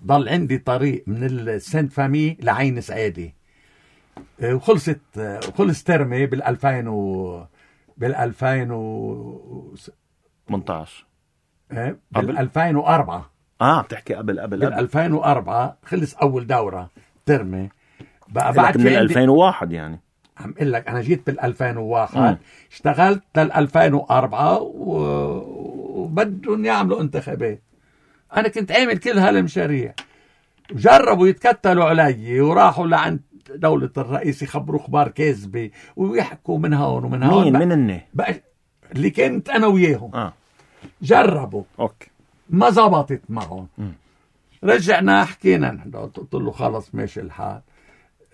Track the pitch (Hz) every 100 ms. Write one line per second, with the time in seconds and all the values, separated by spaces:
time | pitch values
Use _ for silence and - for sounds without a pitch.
0 | 98 143 120 175 147 127 - 123 143 127
1 | - 110 127 127 113 104 - 156 143 143
2 | 135 151 156 160 117 107 135 120 113 101
3 | 107 85 82 - _ _ _ _ _ _
4 | _ - - _ 117 127 220 196 165 147
5 | _ 107 107 104 101 131 196 147 - 165
6 | 131 123 135 131 120 120 139 127 117 107
7 | 98 95 92 87 85 _ _ _ _ -
8 | 123 127 120 110 131 131 120 113 110 110
9 | 107 113 120 123 - - - - - _
10 | _ _ _ _ - 101 - 82 78 -
11 | _ _ _ _ _ _ _ 123 123 -
12 | _ 107 104 143 127 160 170 147 165 147
13 | - 87 - _ _ _ 120 156 110 110
14 | - 101 107 98 107 98 135 - 123 151
15 | 170 151 156 131 98 117 127 - - 185
16 | 147 - 143 131 117 123 104 92 90 _
17 | _ _ - 143 95 95 98 - _ _
18 | - _ _ 107 131 127 - 120 123 127
19 | 113 127 131 147 185 - 87 82 78 80
20 | _ _ _ - 101 - 143 117 113 120
21 | 117 170 - 139 123 120 123 117 110 117
22 | 110 131 120 92 - - _ - 151 147
23 | 190 196 - 160 156 160 143 165 165 143
24 | - 123 110 107 156 - - - 196 78
25 | 73 71 71 - - - - - - 196
26 | 170 160 214 190 262 214 220 214 190 160
27 | 151 156 - 123 117 104 _ _ _ _
28 | _ _ _ 208 220 220 190 208 247 202
29 | 240 202 190 202 175 185 160 139 120 -
30 | - _ _ _ _ _ - 143 120 269
31 | 240 190 185 185 240 240 196 180 160 160
32 | 151 117 113 123 147 185 185 - 170 160
33 | 165 156 - - - 147 160 151 131 -
34 | 120 139 147 135 139 147 143 151 - 147
35 | 147 - 151 110 101 117 110 - - -
36 | 190 233 202 151 - 160 160 143 139 127
37 | 123 127 131 196 170 131 175 160 113 90
38 | - 143 - - _ _ _ _ _ -
39 | 185 - 269 - - 262 214 190 170 120
40 | 110 120 98 - _ _ _ _ - _
41 | 139 247 220 151 120 98 - - 113 -
42 | - _ _ _ _ 170 240 214 214 160
43 | 143 131 - 113 87 92 92 - 104 76
44 | _ _ _ _ _ _ 190 233 175 175
45 | 190 196 - - 190 175 131 117 110 104
46 | 107 - - - 117 113 120 110 - 110
47 | 107 107 92 - 101 107 _ _ _ _
48 | _ _ _